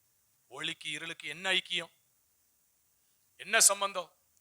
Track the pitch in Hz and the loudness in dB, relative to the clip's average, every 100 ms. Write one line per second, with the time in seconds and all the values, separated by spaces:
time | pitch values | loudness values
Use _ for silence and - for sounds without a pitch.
0 | _ _ _ _ _ 131 160 160 156 151 | _ _ _ _ _ -8 -8 -6 -8 -8
1 | 165 160 156 151 190 185 - 175 165 _ | -10 -12 -12 -4 0 0 0 -4 -6 _
2 | _ _ _ _ _ _ _ _ _ _ | _ _ _ _ _ _ _ _ _ _
3 | _ _ _ - 156 220 202 202 196 190 | _ _ _ -18 2 6 6 6 -2 -4
4 | 160 _ _ _ | -10 _ _ _